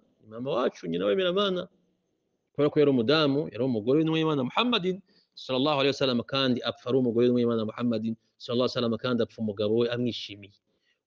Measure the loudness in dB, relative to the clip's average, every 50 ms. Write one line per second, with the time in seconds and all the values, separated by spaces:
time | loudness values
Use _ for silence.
0 | _ _ _ _ _ -18 -14 -10 -6 -4 -2 -2 -2 -2 -4 -6 -8 -6 -4 -2
1 | 0 0 0 0 0 0 0 0 0 -2 -2 -4 -6 -10 _ _ _ _ _ _
2 | _ _ _ _ _ _ _ _ _ _ _ 0 0 2 4 4 4 6 4 4
3 | 4 4 4 4 4 2 2 0 -2 -4 -4 -4 -2 -2 -2 0 2 2 2 2
4 | 2 2 2 2 2 2 0 0 -2 -2 -2 -2 -2 0 0 -2 -2 -2 -4 -6
5 | -8 _ _ _ _ _ _ -14 -8 -4 -2 0 0 2 2 2 2 0 0 0
6 | 0 0 0 -2 -2 -2 -2 -2 0 0 0 -2 -2 -6 -8 -6 -4 -2 0 0
7 | 0 2 2 4 4 4 4 4 2 2 0 0 -2 -4 -4 -2 -2 -2 0 0
8 | -2 -4 -6 -6 _ _ _ -14 -8 -4 -2 0 0 0 0 -2 -2 0 -2 -2
9 | -2 -2 0 0 -2 -2 -4 -6 -6 -4 -2 -2 0 0 2 2 0 0 -2 -2
10 | -4 -4 -4 -6 -10 -14 -14 -16 -18 -20 _ _ _ _ _ _ _ _ _ _
11 | _